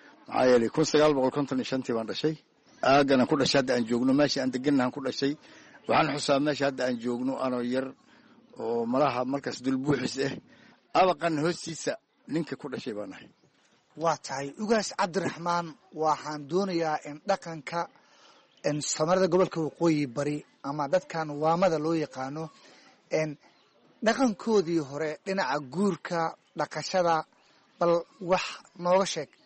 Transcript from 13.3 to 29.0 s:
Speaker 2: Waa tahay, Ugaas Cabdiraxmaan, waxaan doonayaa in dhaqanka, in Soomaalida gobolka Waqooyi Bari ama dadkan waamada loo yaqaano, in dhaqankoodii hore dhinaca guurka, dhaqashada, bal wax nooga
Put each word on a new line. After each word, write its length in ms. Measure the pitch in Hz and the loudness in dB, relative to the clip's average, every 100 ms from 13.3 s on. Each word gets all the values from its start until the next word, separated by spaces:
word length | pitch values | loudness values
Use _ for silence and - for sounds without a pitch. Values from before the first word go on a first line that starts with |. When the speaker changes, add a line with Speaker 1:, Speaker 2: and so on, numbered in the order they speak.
| _ _ _ _ _ _ - | _ _ _ _ _ _ -4
Speaker 2:
Waa 200 | 165 147 | -2 -2
tahay, 320 | - 135 143 - | -6 -8 -8 -6
Ugaas 280 | 214 226 190 | 0 0 0
Cabdiraxmaan, 760 | - 196 180 165 165 170 175 170 147 _ | -2 -2 -2 -4 -4 -2 -2 -2 -10 _
waxaan 460 | 151 156 147 151 151 143 | -2 0 0 -4 -10 -4
doonayaa 500 | 175 196 170 160 151 | -2 0 -2 -2 -4
in 120 | 151 147 - | -6 -6 -2
dhaqanka, 540 | 190 170 160 - 170 - _ _ _ _ _ _ _ | -2 -4 -12 -6 -6 -6 _ _ _ _ _ _ _
in 120 | - 147 | -4 -2
Soomaalida 460 | - - 156 185 185 | -4 -2 2 4 4
gobolka 320 | 180 185 165 | 4 2 0
Waqooyi 460 | 151 - 170 151 139 | -4 0 2 2 0
Bari 320 | 117 143 147 - _ | -2 -4 -4 -8 _
ama 220 | 135 151 165 | -6 -4 0
dadkan 400 | 185 - 165 156 | 0 0 -6 -6
waamada 480 | 147 156 170 190 156 | 0 2 4 4 2
loo 160 | 156 | 0
yaqaano, 500 | 165 147 131 131 151 160 - - - - _ _ | -2 -2 -6 -8 -8 -10 -14 -20 -20 -20 _ _
in 200 | 160 156 143 _ _ _ _ _ _ | -2 -2 -6 _ _ _ _ _ _
dhaqankoodii 800 | 220 226 262 - 226 214 165 165 | -2 2 0 0 2 2 2 -2
hore 300 | 135 143 156 156 | -2 -6 -6 -6
dhinaca 340 | 196 190 131 147 | -6 -2 0 -2
guurka, 600 | 135 151 208 165 - 170 160 - _ 160 | -4 -2 0 0 -4 -2 -2 -6 _ -8
dhaqashada, 680 | 151 156 147 190 170 160 - _ _ _ _ - | -6 -6 -2 2 2 2 -2 _ _ _ _ -2
bal 240 | 170 170 - - | 2 2 0 -8
wax 240 | 175 180 - - - - | 0 0 -2 -12 -18 -6
nooga 280 | 175 190 | 2 4